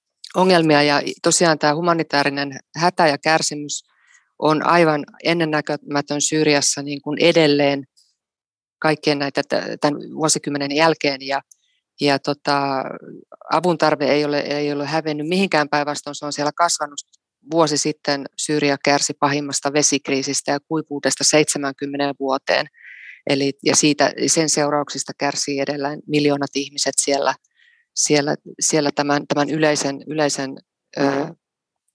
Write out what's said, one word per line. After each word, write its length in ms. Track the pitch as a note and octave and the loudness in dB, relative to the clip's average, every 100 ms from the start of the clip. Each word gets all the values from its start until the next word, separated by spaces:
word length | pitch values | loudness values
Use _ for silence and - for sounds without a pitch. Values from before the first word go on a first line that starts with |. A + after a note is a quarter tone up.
| _ _ - | _ _ -8
ongelmia. 480 | F3+ F#3 F3 D#3+ D3 | 0 4 4 6 4
Ja 200 | D3 C#3+ C3+ - | 4 2 0 -2
tosiaan 360 | E3+ - E3+ D3+ | 0 4 4 4
tämä 160 | D3+ | 2
humanitaarinen 840 | D3 F3 E3 D3+ C#3+ C#3+ C#3 C#3 C3+ _ D3+ | 0 0 0 0 0 0 -2 -6 -8 _ 0
hätä 300 | F3 - E3 | 0 4 2
ja 120 | C#3 | 2
kärsimys – 680 | D#3 D#3+ D#3+ D3 D3 - - _ _ _ _ - | 2 2 0 -6 -8 -10 -12 _ _ _ _ -2
on 280 | D3+ D#3 - | 2 2 4
aivan 380 | E3+ D#3+ D3+ C#3 - | 4 4 2 -4 -6
ennennäkemätön 960 | D#3 E3+ D#3+ D3+ D3 D3 - C#3+ C#3 D3 | -2 0 2 0 -2 -6 -2 -4 -2 -2
Syyriassa 600 | C#3+ D#3 D3+ C#3+ C3+ - | 0 2 2 2 2 -2
niin 200 | C#3+ C#3+ | -6 -8
kuin 160 | - D3 | -6 2
edelleen 640 | E3 E3 D#3 C#3+ C#3+ C#3 C#3 _ _ _ _ _ _ _ _ _ | 4 6 4 4 4 0 -4 _ _ _ _ _ _ _ _ _
kaikkien 400 | D#3 D3+ D#3 C#3+ | -2 0 0 -2
näitä 240 | C#3 C#3+ | -2 -4
t-, 380 | - - - - | -2 -2 -4 -2
tämän 200 | D3 D3 - | -2 -2 -8
vuosikymmenen 580 | C3+ D#3 D3+ - C#3+ C#3+ | -4 0 0 -2 -4 -2
jälkeen. 540 | C#3+ E3 D#3 D3 C3+ C3+ | 2 4 4 0 -2 -4
Ja, 140 | C#3 - _ _ _ _ - | -6 -6 _ _ _ _ -4
ja 180 | C#3+ C#3 | 0 0
tota, 680 | - C#3+ - C#3+ C#3 C3+ - - - E3 - - - | -2 -4 -2 0 0 -4 -6 -10 -14 -20 -20 -20 -2
avun 260 | D#3 F3 D#3+ | 0 2 2
tarve 280 | D#3 D3 C#3 | 2 2 2
ei 180 | C#3+ | 2
ole, 160 | D3 D3 | 2 -2
ei 320 | - D3 D3 | -2 -2 -2
ole 140 | C#3+ C#3+ | -2 -2
hävennyt 420 | D#3+ D#3 D3 D3+ | -4 -2 -4 -2
mihinkään, 400 | F#3 G3 D#3 C#3+ | 0 2 0 0
päinvastoin 460 | D3 D3 C#3+ D3 | 0 -2 -6 -8
se 120 | C#3+ D3 | -10 -8
on 60 | |
siellä 200 | D3 D3 | -4 -4
kasvanut. 460 | D3 E3+ - D3 C#3+ - _ _ _ C#3 | 2 0 0 -4 -10 -18 _ _ _ -4
Vuosi 280 | D#3+ D3+ D3 | 2 2 2
sitten 480 | D3+ D3+ - C#3+ C3+ - | -2 -4 -4 -4 -4 -10
Syyria 400 | - D3+ D3 C#3 | -4 0 0 0
kärsi 300 | - C#3+ - D3 | 0 0 0 -2
pahimmasta 520 | C#3+ C#3+ C#3+ C3+ C#3+ | -2 0 -4 -4 -2
vesikriisistä 800 | D3 C#3+ C#3 - C#3 C3+ C3+ - | 0 2 0 -2 -4 -2 -4 -2
ja 60 | C#3+ - | -4 -2
kuivuudesta 560 | D#3+ D3+ C#3+ C3+ - | -6 -4 -4 -4 0
seitsemäänkymmeneen 920 | C#3 D3+ D3+ D3 C#3+ C#3 C#3+ C#3 C#3+ C3+ | 2 2 2 0 -4 -6 -8 -2 -2 -2
vuoteen. 480 | C3+ C3 - A#2 D3 _ - - - - - | -2 -2 0 -2 -2 _ -20 -20 -20 -14 -2
Eli, 260 | C#3 C#3 - | 0 0 -2
ja 120 | D3+ C3+ | 0 2
siitä, 360 | D#3 C#3+ C#3 - C3+ | 2 2 0 0 -2
sen 220 | E3 D#3 | 0 0
seurauksista 640 | - D3 D3 C#3+ C3+ - - | 0 0 -2 -4 -8 -10 -6
kärsii 420 | C#3+ C#3 - C#3 | -4 -4 -4 -4
edelleen 400 | C#3 C#3+ C#3 D3+ - | -4 -4 -6 -8 -4
miljoonat 440 | D3+ D3 C#3+ C#3 | 0 2 0 -2
ihmiset 400 | C3+ C#3+ C#3+ C3+ - | -6 -8 -4 -4 -2
siellä, 380 | - C#3 C#3 - _ _ _ _ _ | 0 0 0 -4 _ _ _ _ _
siellä, 420 | - - D3 C#3+ D3 - - | -4 2 2 2 -4 -8 -6
siellä 300 | - D#3 C#3+ | -2 0 0
tämän, 320 | - C#3+ C#3+ D3 | -2 0 0 0
tämän 240 | D3 C#3+ | -2 -2
yleisen, 520 | D#3 D#3 D3 C#3+ C#3 - | 0 0 0 -2 -6 -8
yleisen, 500 | D#3 D3 - C3+ C#3 _ _ _ - | -2 -2 -2 -8 -10 _ _ _ -4
ö, 280 | C#3 C#3 D#3+ E3+ _ _ _ _ _ | -2 -2 -6 -10 _ _ _ _ _